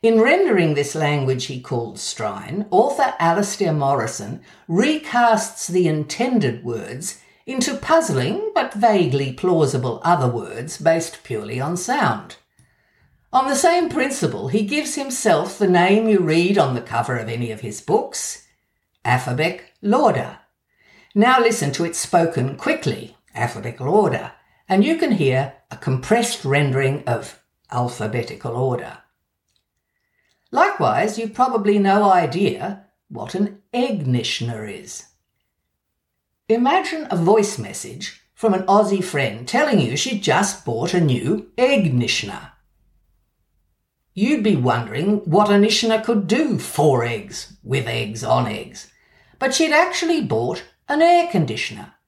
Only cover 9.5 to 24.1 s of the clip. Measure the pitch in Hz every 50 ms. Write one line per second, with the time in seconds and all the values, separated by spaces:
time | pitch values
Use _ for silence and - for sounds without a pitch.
9.5 | 175 165 151 135 - 135 123 123 113 - - 165 175 156 135 123 117 113 104 -
10.5 | 104 110 127 156 - - 147 160 165 165 - - - - _ - 123 107 107 107
11.5 | 117 123 131 151 170 175 - - 254 294 247 147 113 104 - - - - _ _
12.5 | _ _ _ _ _ _ _ _ _ _ _ _ _ _ _ _ - - - 269
13.5 | 285 - - 339 339 359 349 - - 302 254 277 - - 170 143 - - - 131
14.5 | 131 214 214 196 285 302 302 - - - 277 269 247 - - 214 170 147 160 185
15.5 | - - 208 190 180 175 175 185 196 214 226 226 214 196 180 156 156 165 175 180
16.5 | 202 196 156 135 127 120 - - 117 117 117 - 123 117 110 107 117 117 120 113
17.5 | 110 104 - 113 104 - - - - 220 - - - - - - - - _ _
18.5 | _ _ _ _ _ _ _ _ _ _ _ 113 120 123 - 127 123 123 156 170
19.5 | 175 - - - _ _ - 202 208 254 302 220 147 127 - - - - _ _
20.5 | _ _ _ _ _ _ _ _ _ _ _ _ _ 202 214 247 254 262 233 233
21.5 | 226 - 143 139 131 - 170 - - - - - - 175 165 165 - - 127 135
22.5 | 143 - - 277 320 - - 147 110 98 92 - - _ _ _ _ - 117 117
23.5 | - 113 104 117 117 - 127 135 170 208 208 165